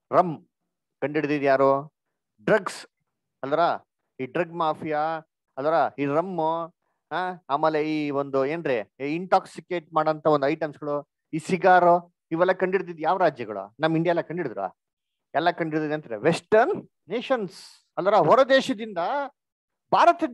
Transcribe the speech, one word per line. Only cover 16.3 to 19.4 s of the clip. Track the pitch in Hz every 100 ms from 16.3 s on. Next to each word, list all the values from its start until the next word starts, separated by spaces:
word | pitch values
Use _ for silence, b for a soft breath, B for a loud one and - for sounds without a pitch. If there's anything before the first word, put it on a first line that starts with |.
| 165 - 220 285 - - _ -
nations. | 220 - 254 185 - - _ _ -
ಅಲ್ಲರ | 180 208
ಹೊರ | 156 226
ದೇಶದಿಂದ | 254 269 - 214 220 180 180 285 277 _